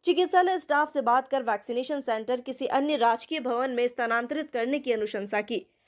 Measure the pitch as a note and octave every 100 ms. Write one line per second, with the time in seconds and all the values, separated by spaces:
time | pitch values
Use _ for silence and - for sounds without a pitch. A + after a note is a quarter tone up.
0 | - F4 F4+ F#4 F4+ F#4 - D4 D4+ D4
1 | A#3 B3 C4 C4+ A#3 G#3 - A#3+ B3+ C#4+
2 | B3+ A3 A3 B3 B3 B3 C4+ C4+ D4 C#4+
3 | A#3 A#3 - D#4 B3 A#3+ C4 A#3+ A#3+ A#3+
4 | A#3 A#3 A#3+ D4+ D4+ A#3+ A#3 C#4+ B3+ A3
5 | G#3 - G3+ G#3 G#3 A#3 - _